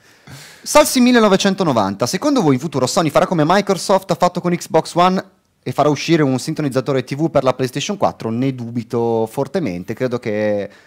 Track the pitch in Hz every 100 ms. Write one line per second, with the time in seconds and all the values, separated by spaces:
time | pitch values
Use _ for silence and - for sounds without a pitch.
0 | _ _ - - - - - 294 302 262
1 | 247 247 214 185 202 190 175 117 98 101
2 | 123 185 294 269 156 127 156 139 123 202
3 | 175 156 185 165 151 196 196 175 - 190
4 | - 165 180 175 175 175 - 160 - 165
5 | 180 190 - _ _ _ - 127 143 143
6 | - 165 139 127 - 156 147 131 127 135
7 | 127 139 160 143 127 127 131 143 139 202
8 | 92 - 113 113 135 127 117 120 113 120
9 | 117 113 110 - 139 196 127 87 92 110
10 | 127 120 113 104 107 104 98 -